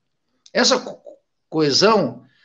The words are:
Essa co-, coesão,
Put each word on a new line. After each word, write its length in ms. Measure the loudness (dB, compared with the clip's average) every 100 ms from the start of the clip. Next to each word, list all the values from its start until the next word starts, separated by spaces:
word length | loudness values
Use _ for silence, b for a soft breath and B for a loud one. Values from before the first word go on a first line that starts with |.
| _ _ _ _ _
Essa 280 | -2 0 -2
co-, 200 | -6 -16 -20 -20 _ _ _
coesão, 760 | -2 0 2 2 2 0 -6 B B